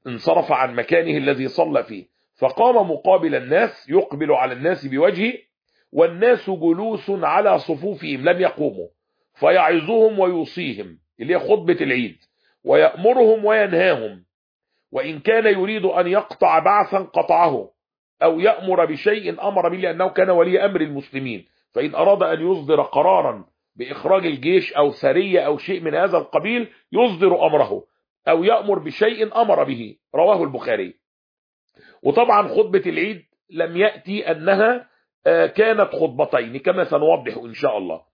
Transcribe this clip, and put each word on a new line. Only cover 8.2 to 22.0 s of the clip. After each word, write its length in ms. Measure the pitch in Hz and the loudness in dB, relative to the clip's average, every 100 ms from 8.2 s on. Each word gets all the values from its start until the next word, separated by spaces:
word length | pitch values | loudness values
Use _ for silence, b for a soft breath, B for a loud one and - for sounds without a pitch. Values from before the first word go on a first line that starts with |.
| 151 | 0
لم 120 | 180 | 0
يقوموا، 480 | 190 - 143 92 85 _ _ _ _ | 0 -2 -6 -6 -14 _ _ _ _
فيعظهم 840 | - 160 180 160 170 156 226 220 202 | 0 2 4 2 0 0 2 2 2
ويوصيهم، 800 | 185 175 147 180 156 104 95 78 _ - | 0 0 -6 -8 -10 -10 -14 -18 _ -12
اللي 140 | 131 | -4
هي 40 | 190 | -2
خطبة 380 | - 208 170 170 | 2 0 2 -2
العيد، 360 | 143 127 110 - _ _ _ _ | 0 -2 -4 -10 _ _ _ _
ويأمرهم 800 | - 147 156 165 214 262 220 220 | 2 4 4 2 2 4 4 4
وينهاهم، 800 | 208 220 202 170 185 135 110 92 _ _ _ _ _ _ _ | 2 0 2 2 2 0 -6 -14 _ _ _ _ _ _ _
وإن 260 | - 147 151 | -6 -6 -4
كان 260 | 208 226 220 | 0 2 4
يريد 380 | 196 196 220 | 2 0 -2
أن 220 | 185 170 175 | 0 0 0
يقطع 520 | 202 - - 175 160 | 0 -2 0 2 4
بعثاً 400 | 185 208 196 196 | 4 2 2 -2
قطعه، 720 | 180 170 160 165 170 123 98 _ _ _ _ - | -2 -2 2 2 2 0 -8 _ _ _ _ 0
أو 180 | 165 165 | 0 2
يأمر 440 | 202 170 185 180 | 0 0 0 0
بشيء 640 | 156 147 208 214 175 170 196 | 0 0 -2 -2 -4 -6 -4
أمر 200 | 190 170 | -2 -2
به، 80 | 185 | -2
لأنه 320 | 180 165 185 | -6 -2 -2
كان 220 | 185 185 | 0 2
ولي 340 | 175 180 180 | 4 4 2
أمر 160 | 196 180 | 2 -2
المسلمين، 640 | 151 139 - 135 131 104 _ _ _ | -4 -6 -10 -10 -8 -10 _ _ _
فإن 200 | 117 147 | -6 -4
أراد 280 | 127 | 0